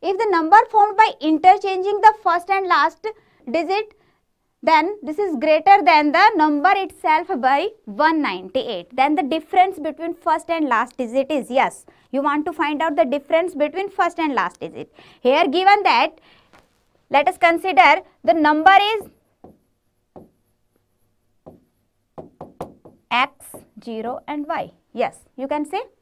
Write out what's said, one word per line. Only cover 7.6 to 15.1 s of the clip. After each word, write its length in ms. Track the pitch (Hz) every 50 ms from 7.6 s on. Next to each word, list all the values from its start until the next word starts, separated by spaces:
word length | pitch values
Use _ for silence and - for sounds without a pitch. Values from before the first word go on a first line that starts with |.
| 330 415 - _ _
one 360 | - 202 202 294 320 330 320
ninety-eight, 760 | 285 233 190 180 185 185 - 262 247 - 226 180 175 _ -
then 200 | 254 262 294 302
the 80 | 330 349
difference 540 | 262 311 320 311 _ - 392 359 381 381 330
between 340 | 294 311 302 311 330 339 339
first 360 | - _ 349 311 330 320 -
and 200 | 339 330 311 277
last 280 | 233 220 233 240 - _
digit 340 | 254 226 226 269 269 269
is, 200 | 311 285 226 -
yes, 340 | 240 262 240 180 - - _ - _ _ _ _ -
you 80 | 262
want 240 | 277 294 285 294 294
to 80 | 359 -
find 280 | - 330 285 302 277
out 140 | 320 330 302
the 100 | 294 330
difference 480 | 262 240 294 285 _ 339 320 339 359 339
between 340 | 285 294 294 294 359 392 392
first 300 | 392 - 381 349 339 -
and 160 | 330 311 277
last 240 | 214 185 180 - _
digit। 340 | - 170 - 113 151 _ _ _ - -